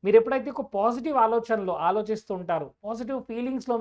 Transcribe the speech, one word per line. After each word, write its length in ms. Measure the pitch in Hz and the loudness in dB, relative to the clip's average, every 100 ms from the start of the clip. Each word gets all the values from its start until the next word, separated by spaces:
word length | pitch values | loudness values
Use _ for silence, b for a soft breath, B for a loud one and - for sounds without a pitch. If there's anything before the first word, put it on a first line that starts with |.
మీరు 140 | 196 220 | 6 6
ఎప్పుడైతే 300 | 233 262 254 | 6 0 -2
ఒక 100 | 262 - 196 | -8 -4 0
పాజిటివ్ 420 | 220 240 311 269 | 0 0 -2 2
ఆలోచనలో 520 | 226 233 226 220 185 156 165 | 2 2 0 -2 -2 0 0
ఆలోచిస్తూ 440 | 208 208 214 - 185 | 0 -2 -6 -6 -6
ఉంటారో, 280 | 175 160 139 - 208 | -2 -4 -4 -12 -10
పాజిటివ్ 340 | 226 240 269 262 | -8 -6 -8 -8
ఫీలింగ్స్‌లో 460 | 226 247 262 247 233 | -6 -6 -4 -4 -2